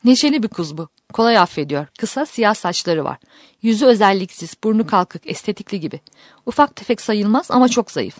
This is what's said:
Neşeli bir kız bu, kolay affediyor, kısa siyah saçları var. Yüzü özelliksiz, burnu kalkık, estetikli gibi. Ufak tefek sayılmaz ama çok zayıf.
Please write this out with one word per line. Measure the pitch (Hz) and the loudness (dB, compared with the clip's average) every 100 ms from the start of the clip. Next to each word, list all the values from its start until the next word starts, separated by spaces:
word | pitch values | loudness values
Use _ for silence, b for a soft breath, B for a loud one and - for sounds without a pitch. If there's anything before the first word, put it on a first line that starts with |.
Neşeli | 233 254 302 294 | 4 4 4 0
bir | 214 | -4
kız | - 160 156 | -6 -8 -8
bu, | 160 _ _ | -16 _ _
kolay | - 226 226 | 0 4 4
affediyor, | 175 - 143 143 147 _ | 2 0 -4 -6 -6 _
kısa | 226 - 302 | -8 -6 -6
siyah | - 208 | 0 0
saçları | 220 180 175 - 160 | 0 -4 -4 -4 -4
var. | 139 - b b b b | -4 -10 b b b b
Yüzü | 226 214 262 | -2 4 4
özelliksiz, | 226 202 196 185 - 165 - | 6 4 2 -4 -10 -14 -6
burnu | 220 220 185 | -2 0 0
kalkık, | 202 180 170 - | 0 -2 -8 -12
estetikli | - - 202 202 202 | -10 -8 -8 -8 -8
gibi. | 156 - _ b b b - | -8 -12 _ b b b -10
Ufak | 262 285 - | 0 0 0
tefek | - 233 | -6 -4
sayılmaz | - 214 202 233 - | -2 -2 0 0 0
ama | 262 254 | 2 2
çok | 240 - | 2 -2
zayıf. | 151 98 | -6 -8